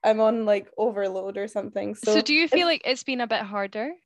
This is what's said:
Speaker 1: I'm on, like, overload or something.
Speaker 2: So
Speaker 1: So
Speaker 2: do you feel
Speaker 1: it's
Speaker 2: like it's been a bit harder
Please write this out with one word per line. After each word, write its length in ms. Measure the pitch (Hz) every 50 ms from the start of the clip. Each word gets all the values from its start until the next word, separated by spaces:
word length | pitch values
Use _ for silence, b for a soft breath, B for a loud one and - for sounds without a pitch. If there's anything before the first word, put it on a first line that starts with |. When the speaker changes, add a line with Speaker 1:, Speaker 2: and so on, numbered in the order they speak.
| -
Speaker 1:
I'm 160 | 220 220 214
on, 260 | 220 220 233 226 220
like, 260 | 208 208 202 202 - _
overload 600 | - 214 240 214 202 196 190 185 190 185 196 196
or 100 | 202 202
something. 460 | 220 - 208 202 214 208 202 202 202 214
Speaker 2:
So 220 | - - 214 214
Speaker 1:
So 60 | 214
Speaker 2:
do 120 | - - 294
you 140 | 311 339
feel 140 | 311 - 349 349
Speaker 1:
it's 60 | 339 320
Speaker 2:
like 80 | - -
it's 200 | - 262 247 -
been 180 | - 262 247
a 60 | 240
bit 140 | 214 226 -
harder 500 | 214 196 202 202 196 196 - 214 226 294 349 349 _